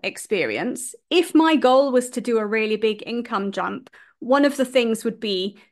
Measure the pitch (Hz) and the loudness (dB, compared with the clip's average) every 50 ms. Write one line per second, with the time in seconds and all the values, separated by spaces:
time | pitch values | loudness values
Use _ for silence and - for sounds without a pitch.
0 | - - - - - - 214 185 147 110 104 120 180 247 - - - - - - | -8 -10 -8 -8 -8 -4 -2 -2 0 -2 -2 -2 -4 -4 -6 -8 -10 -14 -16 -14
1 | _ - 311 349 339 - - 311 320 320 320 247 233 254 254 269 285 277 247 254 | _ 0 0 0 2 4 4 4 4 4 4 4 4 4 6 6 4 4 2 0
2 | 247 247 - 240 202 247 233 220 214 208 220 220 220 214 220 214 220 220 214 208 | 0 -2 -6 -6 -4 -2 -2 -2 0 -2 -2 -2 -2 -2 -2 0 0 -2 -2 -2
3 | - - 226 240 233 - 233 196 196 196 196 190 175 190 202 269 - - _ - | -8 -8 -8 -8 -6 -6 -6 -4 -4 -4 -4 -4 -6 -6 -6 -10 -12 -18 _ -20
4 | - _ _ - - 233 262 285 285 285 285 - 262 254 - 262 233 226 226 220 | -20 _ _ -8 -2 2 2 4 4 4 2 0 -2 0 2 0 2 2 0 -2
5 | - 233 226 - - 208 196 185 185 202 196 - _ _ | -4 -6 -6 -4 -4 -4 -2 -2 -4 -6 -8 -12 _ _